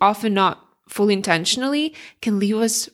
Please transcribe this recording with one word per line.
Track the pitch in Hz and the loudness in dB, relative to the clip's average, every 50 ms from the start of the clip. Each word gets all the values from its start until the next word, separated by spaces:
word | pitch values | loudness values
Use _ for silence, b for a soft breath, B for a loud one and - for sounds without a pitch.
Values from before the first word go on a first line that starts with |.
often | 196 202 214 208 226 220 202 | 2 2 2 0 -2 -2 0
not | 196 190 175 - - _ _ _ _ _ _ | 2 2 0 0 -4 _ _ _ _ _ _
fully | - - 202 208 202 | -2 0 2 2 2
intentionally, | 190 202 202 170 160 175 - - 247 254 277 285 294 302 311 311 B B B B B | 0 0 0 0 0 0 -2 -2 -2 -2 -2 -2 -2 -2 -4 -6 B B B B B
can | - 233 208 196 | -4 -2 0 0
leave | 208 202 214 | 0 0 2
us | 214 226 220 226 - - - | 0 0 0 0 -2 -6 -8